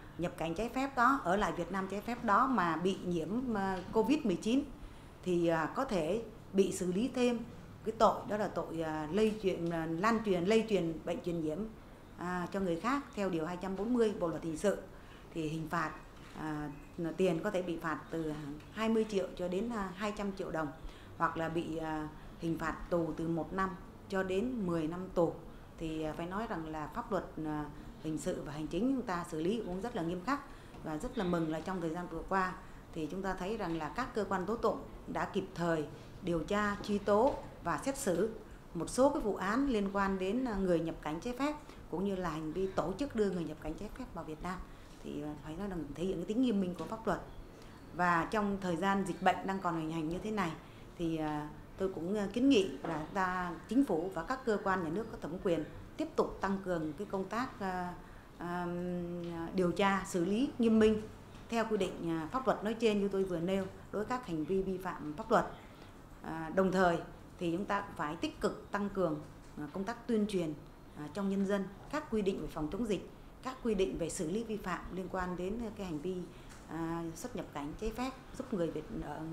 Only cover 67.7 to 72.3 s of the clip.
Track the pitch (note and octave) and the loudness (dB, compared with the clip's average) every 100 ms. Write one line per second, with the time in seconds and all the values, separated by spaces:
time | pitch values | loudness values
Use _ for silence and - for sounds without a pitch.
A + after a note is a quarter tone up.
67.7 | G3+ - - D3+ E3 D#4 - G3+ F#3 - | -2 -2 -4 -4 -2 -4 0 -2 -2 -6
68.7 | G3+ G3+ G3 F3 D3+ - - - - D3 | -2 -2 2 2 0 -6 -14 -14 -10 -8
69.7 | F#3 G3 A#3 - A3 G#3 F#3+ E3 D3+ - | -4 -4 -4 0 2 4 2 0 -4 -10
70.7 | - - - D3+ G#3 G3 G3 G3 G3+ F#3 | -18 -16 -12 -8 -2 0 2 4 2 0
71.7 | - - D4 D4+ A3 G3 | -8 -6 -4 0 2 2